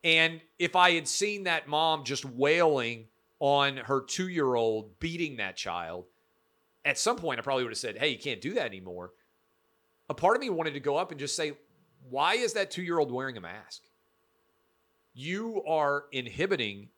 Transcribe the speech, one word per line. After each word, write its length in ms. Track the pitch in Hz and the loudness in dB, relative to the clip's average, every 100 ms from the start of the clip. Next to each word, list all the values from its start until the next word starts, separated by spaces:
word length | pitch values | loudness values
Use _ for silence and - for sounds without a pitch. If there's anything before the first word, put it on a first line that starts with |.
And 360 | 170 165 165 165 - _ | 6 6 4 0 -16 _
if 180 | 175 180 | 2 6
I 160 | 180 | 6
had 160 | 170 143 | 6 0
seen 360 | - 208 208 | -2 -2 -2
that 220 | 185 165 143 | -2 -2 0
mom 380 | 151 160 156 | 2 2 2
just 200 | 127 139 | -2 -6
wailing 840 | 139 120 139 165 165 139 117 117 110 _ _ _ | -6 0 4 6 6 4 0 -6 -14 _ _ _
on 380 | 139 143 139 135 | 2 4 4 0
her 240 | 120 135 | 0 0
two-year-old 960 | 135 - 185 175 135 123 113 110 107 - | 0 -4 -2 0 2 4 2 0 -4 -8
beating 380 | 165 170 160 123 | -6 -4 -6 -4
that 180 | 98 - | -6 -6
child, 500 | 98 87 82 87 90 _ _ _ _ _ _ _ | -6 -6 -6 -10 -12 _ _ _ _ _ _ _
at 140 | 143 139 | -2 0
some 180 | 220 240 | 0 0
point 240 | 165 120 | -4 -4
I 20 | |
probably 220 | 135 135 | -2 -2
would 80 | 120 | -2
have 60 | 107 | -4
said, 180 | 117 107 | -8 -2
"Hey, 140 | 147 | -2
you 80 | 120 | -2
can't 220 | 143 113 | -6 -6
do 140 | 139 | -4
that 120 | 226 127 | -4 -6
anymore." 460 | 95 92 90 90 _ _ _ _ _ _ _ _ _ - | -8 -12 -12 -14 _ _ _ _ _ _ _ _ _ -10
A 60 | |
part 220 | 139 180 247 | 2 4 4
of 60 | |
me 80 | 269 | 0
wanted 240 | 170 160 | -2 -2
to 60 | 143 | -2
go 160 | 139 143 | 0 0
up 140 | 180 | -2
and 80 | 151 | -6
just 160 | 139 | -6
say, 220 | - 156 139 _ _ _ _ 131 | -2 -4 -6 _ _ _ _ -8
"Why 240 | 131 160 | 0 2
is 180 | 226 233 | 2 0
that 180 | 214 196 | -2 -4
two-year-old 400 | - 175 170 139 | -4 -2 0 0
wearing 280 | 123 135 117 | 0 -6 -8
a 20 | |
mask? 440 | 85 101 - - _ _ _ _ _ _ _ _ _ _ _ _ _ | -12 -14 -16 -20 _ _ _ _ _ _ _ _ _ _ _ _ _
You 500 | 123 143 196 226 208 | -14 -6 -4 -4 -4
are 400 | - 160 147 143 143 | 0 2 4 2 -2
inhibiting 800 | 135 120 98 190 180 107 101 104 | -6 -6 -2 0 0 0 -4 -16